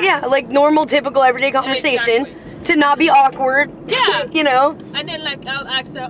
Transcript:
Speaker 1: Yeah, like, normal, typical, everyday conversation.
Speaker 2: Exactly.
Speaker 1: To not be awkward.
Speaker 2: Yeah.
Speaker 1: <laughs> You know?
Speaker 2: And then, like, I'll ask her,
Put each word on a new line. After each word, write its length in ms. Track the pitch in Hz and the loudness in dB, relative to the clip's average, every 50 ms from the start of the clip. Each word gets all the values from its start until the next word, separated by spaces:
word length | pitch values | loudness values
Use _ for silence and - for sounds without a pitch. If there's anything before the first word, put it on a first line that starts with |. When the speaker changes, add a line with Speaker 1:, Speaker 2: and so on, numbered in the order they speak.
Speaker 1:
Yeah, 200 | 349 381 349 285 285 | -2 0 0 0 0
like, 220 | 254 262 269 254 233 | 0 0 0 0 0
normal, 380 | 240 277 285 294 311 302 311 | 2 4 4 4 4 2 2
typical, 360 | - - 294 262 269 269 277 269 | 2 0 0 0 0 0 2 4
everyday 280 | 254 247 254 254 277 269 | 4 4 2 0 0 0
conversation. 720 | 269 262 277 262 254 - 311 262 240 - 240 226 233 277 | 0 -2 -2 -2 -2 -2 0 0 0 0 2 0 0 0
Speaker 2:
Exactly. 120 | - - - - - - - - | -2 -10 -16 -18 -16 -16 -10 -2
Speaker 1:
To 120 | - 339 | 0 2
not 200 | 302 285 285 285 - | 2 4 2 2 2
be 120 | 311 330 | 2 4
awkward. 600 | 277 277 277 269 - - 262 262 262 277 294 - - - - - | 6 6 6 4 2 0 -2 0 0 0 0 -2 -4 -14 -10 -6
Speaker 2:
Yeah. 380 | 403 508 494 381 330 302 285 - | -2 0 0 0 0 0 -2 -4
Speaker 1:
<laughs> 40 | - | -2
You 120 | 320 311 | 0 0
know? 340 | 285 254 254 269 294 320 - - - - | 2 2 4 2 2 0 -2 -12 -12 -10
Speaker 2:
And 120 | 285 294 311 | -10 -8 -8
then, 140 | 339 311 311 | -8 -8 -8
like, 220 | 311 277 269 - | -8 -10 -10 -10
I'll 200 | 247 269 277 277 262 | -10 -8 -8 -8 -6
ask 240 | 254 262 254 254 - | -6 -8 -8 -8 -12
her, 140 | 277 254 254 | -12 -12 -12